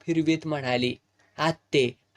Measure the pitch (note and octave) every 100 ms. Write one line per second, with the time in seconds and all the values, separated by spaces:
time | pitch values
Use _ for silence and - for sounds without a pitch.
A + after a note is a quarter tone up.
0 | - E3 D#3 D#3+ D#3+ D3+ B2+ B2 B2 B2+
1 | _ _ _ - D#3 D#3+ _ D3 A#2+ -
2 | _